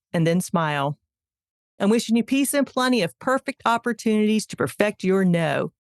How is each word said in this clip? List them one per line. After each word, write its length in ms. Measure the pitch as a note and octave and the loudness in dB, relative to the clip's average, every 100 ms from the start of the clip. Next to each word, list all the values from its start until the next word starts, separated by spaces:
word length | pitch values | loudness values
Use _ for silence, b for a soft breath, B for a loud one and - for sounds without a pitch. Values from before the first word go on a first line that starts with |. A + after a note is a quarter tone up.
| _ | _
and 140 | F3 E3 | 0 2
then 140 | F3 | 0
smile. 580 | - F3 D#3+ D3 C#3 D3+ _ _ _ _ _ _ _ _ | 0 -2 -2 -2 -4 -6 _ _ _ _ _ _ _ _
I'm 120 | G3+ | 0
wishing 260 | A3+ - A3+ | 0 2 -2
you 80 | |
peace 300 | A#3 C4+ C#4+ | 0 0 0
and 120 | C#4+ C4+ | 0 -2
plenty 360 | - B3+ B3 | -2 0 0
of 160 | E3 - | -2 -4
perfect 440 | - C4 - B3+ | -2 -2 -4 -4
opportunities 840 | - A#3 A#3+ A3+ - G#3+ G#3+ A3 - | -2 -2 -2 -4 0 2 2 0 -2
to 100 | - | -4
perfect 480 | C#3 - G#3 - | -4 0 -2 0
your 200 | F#3 F#3+ | -2 2
no. 480 | F#3+ E3+ D#3+ C3+ D#3 - | 2 2 0 -2 -4 -8